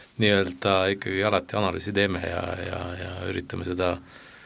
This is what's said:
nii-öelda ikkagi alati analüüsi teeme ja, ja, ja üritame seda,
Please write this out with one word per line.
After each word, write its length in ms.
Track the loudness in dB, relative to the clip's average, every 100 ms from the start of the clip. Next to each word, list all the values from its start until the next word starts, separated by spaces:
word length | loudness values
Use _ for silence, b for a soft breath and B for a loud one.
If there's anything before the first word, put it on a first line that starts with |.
| B 2 4
nii-öelda 500 | 4 2 0 2 4 4 0
ikkagi 240 | -2 0 2
alati 320 | 2 0 0
analüüsi 320 | 0 -2 -2
teeme 320 | 2 2 0 -4
ja, 180 | -4 -4 -4 -6
ja, 180 | -6 -6 -6
ja 120 | -8 -8 -6
üritame 400 | -6 -6 -6 -4
seda, 240 | 0 0 -2 -6 B B B